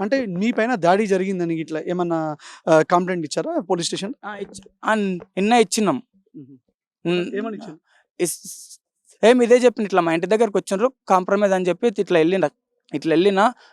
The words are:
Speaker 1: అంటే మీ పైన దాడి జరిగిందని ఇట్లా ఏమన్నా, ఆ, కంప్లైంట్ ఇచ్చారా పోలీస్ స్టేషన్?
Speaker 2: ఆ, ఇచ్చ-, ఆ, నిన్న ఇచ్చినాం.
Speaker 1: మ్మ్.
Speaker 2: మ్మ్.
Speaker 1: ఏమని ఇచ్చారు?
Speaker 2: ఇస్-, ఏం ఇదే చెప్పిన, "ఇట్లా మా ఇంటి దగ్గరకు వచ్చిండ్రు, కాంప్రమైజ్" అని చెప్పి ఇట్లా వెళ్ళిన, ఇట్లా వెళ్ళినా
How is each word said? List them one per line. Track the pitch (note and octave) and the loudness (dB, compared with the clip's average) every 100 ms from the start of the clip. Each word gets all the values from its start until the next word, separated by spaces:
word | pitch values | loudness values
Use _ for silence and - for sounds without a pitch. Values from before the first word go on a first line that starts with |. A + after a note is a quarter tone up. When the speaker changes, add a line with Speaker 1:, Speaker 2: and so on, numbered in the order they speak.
Speaker 1:
అంటే | G3+ C4+ G#3+ | -2 -2 -2
మీ | F3 A3 | -4 -2
పైన | A#3+ A3+ | -2 -2
దాడి | A#3+ E3+ G3 G#3+ | 0 2 2 2
జరిగిందని | F#3+ F#3+ F#3 E3+ D#3+ | 0 -2 -4 -4 -4
ఇట్లా | D#3 D#3 - | -6 -8 -6
ఏమన్నా, | F3+ F3 E3 D#3 D3+ - - - | -4 -2 -4 -4 -8 -16 -6 4
ఆ, | D#3+ | 4
కంప్లైంట్ | D#3 F3+ F#3 F3 D3+ | 4 2 0 -4 -6
ఇచ్చారా | D#3+ D#4 E4+ | -6 -4 -4
పోలీస్ | F3+ F3+ D#3+ | -2 -2 -4
స్టేషన్? | D#3+ G3 - | -6 -10 -12
Speaker 2:
ఆ, | G3+ G3+ | -14 -14
ఇచ్చ-, | G3+ G3 - _ | -14 -16 -20 _
ఆ, | G3+ | -2
నిన్న | A3 G3 F3 - - G#3 | 0 -2 -4 -8 -4 2
ఇచ్చినాం. | A#3+ A3+ - G3 B2+ - _ _ G#3+ | 2 2 0 0 -2 -6 _ _ -20
Speaker 1:
మ్మ్. | C3 C3 _ _ _ _ E3 | -20 -20 _ _ _ _ -4
Speaker 2:
మ్మ్. | F3 F3 | -2 -4
Speaker 1:
ఏమని | G3 A3 G#3 | -6 -8 -10
ఇచ్చారు? | A3 D#3+ _ _ _ - | -14 -18 _ _ _ -6
Speaker 2:
ఇస్-, | E3+ - - - - - _ _ _ - | -6 -6 -14 -20 -20 -20 _ _ _ 2
ఏం | G#3+ B3+ | 4 6
ఇదే | A3+ B3 | 6 6
చెప్పిన, | A#3+ A3+ | 4 0
"ఇట్లా | G3 F#3 | -2 0
మా | E3 | 0
ఇంటి | E3 F3+ | 0 0
దగ్గరకు | G#3+ A3+ G3 | 0 0 -2
వచ్చిండ్రు, | - F#3+ B3+ _ - | -4 -2 -2 _ 0
కాంప్రమైజ్" | F#3 F#3 G3+ G3+ | 0 2 0 2
అని | F#3+ F3+ | 0 0
చెప్పి | F3 A#3+ G#3 | 0 -2 -2
ఇట్లా | F3+ E3+ | 0 2
వెళ్ళిన, | D#3+ F#3+ D3 _ _ _ _ | 2 2 -2 _ _ _ _
ఇట్లా | C#3+ D#3 | -6 0
వెళ్ళినా | D#3 G3+ G3 A#3+ - _ | 2 2 4 0 0 _